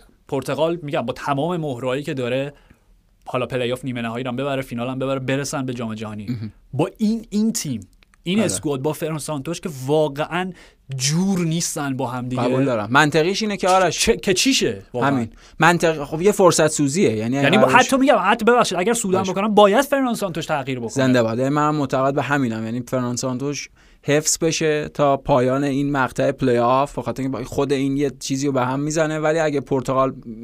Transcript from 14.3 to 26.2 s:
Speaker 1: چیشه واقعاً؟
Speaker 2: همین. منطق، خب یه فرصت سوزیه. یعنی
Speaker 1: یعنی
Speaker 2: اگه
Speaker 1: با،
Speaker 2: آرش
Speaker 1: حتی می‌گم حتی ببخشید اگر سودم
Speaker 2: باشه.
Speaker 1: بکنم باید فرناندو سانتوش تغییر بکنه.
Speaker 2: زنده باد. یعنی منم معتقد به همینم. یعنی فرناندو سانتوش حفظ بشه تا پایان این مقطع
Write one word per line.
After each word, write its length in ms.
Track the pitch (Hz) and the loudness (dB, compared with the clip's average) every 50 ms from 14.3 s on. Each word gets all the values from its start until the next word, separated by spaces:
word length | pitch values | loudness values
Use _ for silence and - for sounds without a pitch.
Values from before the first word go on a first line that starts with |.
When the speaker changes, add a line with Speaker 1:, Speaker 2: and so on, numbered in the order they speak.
| 185 | 0
Speaker 1:
چیشه 480 | - - 262 262 - 202 135 104 98 - - - | 2 2 2 2 2 0 -2 -2 -4 -10 -10 -4
واقعاً؟ 180 | 123 123 139 | -2 0 0
Speaker 2:
همین. 180 | 139 127 113 - - - - - - - | 2 0 -2 -4 -8 -14 -20 -14 -2 2
منطق، 460 | 156 170 175 165 180 165 160 147 143 | 4 4 4 4 4 2 0 0 -4
خب 180 | - 160 156 180 | -6 -4 0 2
یه 100 | 208 202 | 2 4
فرصت 360 | - 196 170 - - 160 151 | 6 6 6 6 6 4 2
سوزیه. 480 | - - 147 135 139 185 202 127 110 | 2 2 0 0 2 2 2 2 2
یعنی 200 | 107 110 117 131 | 0 -2 -2 0
Speaker 1:
یعنی 100 | 139 139 | 0 2
Speaker 2:
اگه 120 | 143 180 214 | 4 4 4
Speaker 1:
با، 60 | - | 6
Speaker 2:
آرش 100 | - - | 6 6
Speaker 1:
حتی 220 | 247 254 - 269 | 6 4 4 2
می‌گم 220 | 254 269 285 262 202 180 | 2 4 4 4 4 4
حتی 200 | 196 214 - 220 | 2 2 2 4
ببخشید 340 | 220 240 240 208 - 185 170 | 4 4 4 4 2 0 0
اگر 140 | 185 220 240 | 0 0 0
سودم 260 | 233 - 190 185 190 | 0 0 0 0 0
Speaker 2:
باشه. 140 | 190 190 175 | 0 0 -2
Speaker 1:
بکنم 220 | 190 202 220 208 | -2 -2 2 6
باید 300 | 208 208 196 196 262 269 | 6 6 8 6 4 2
فرناندو 300 | - 285 277 269 247 226 | 2 0 0 0 0 -2
سانتوش 320 | - 202 185 156 165 151 | -2 -4 -4 -4 -6 -4
تغییر 320 | - 160 143 131 135 131 123 | -2 -2 -2 -2 -2 -4 -4
بکنه. 120 | 117 110 | -4 -4
Speaker 2:
زنده 320 | - 135 131 131 127 123 113 | -2 0 2 4 4 4 4
باد. 160 | 113 117 120 | 2 0 0
یعنی 120 | 131 135 | 0 0
منم 240 | 147 151 147 151 151 | 2 2 2 2 2
معتقد 400 | 151 143 - 147 131 131 135 139 | 0 0 0 0 2 2 2 2
به 80 | 147 127 | 0 0
همینم. 420 | 127 143 143 135 117 110 110 110 | 0 0 0 0 0 -2 -2 -4
یعنی 180 | 110 117 127 120 - | -6 -6 -6 -6 -4
فرناندو 280 | - 127 123 120 123 | -4 -2 -2 -2 -4
سانتوش 520 | 117 - 131 127 120 139 143 143 - - - _ _ _ _ _ _ - | -4 -4 -4 -4 -4 -4 -6 -6 -6 -10 -12 _ _ _ _ _ _ -2
حفظ 360 | - 143 151 151 - - - | 0 0 2 2 0 -2 0
بشه 480 | 170 165 156 - 165 156 151 151 151 - | 0 0 0 0 0 0 0 0 -2 -4
تا 280 | - - 147 143 139 | -2 0 2 2 2
پایان 480 | 139 - - 143 127 127 127 131 139 143 | 2 2 2 2 4 4 2 2 0 0
این 280 | 143 131 139 143 143 143 | 0 0 0 -2 0 0
مقطع 400 | 139 127 120 - - | 0 0 -2 -2 -2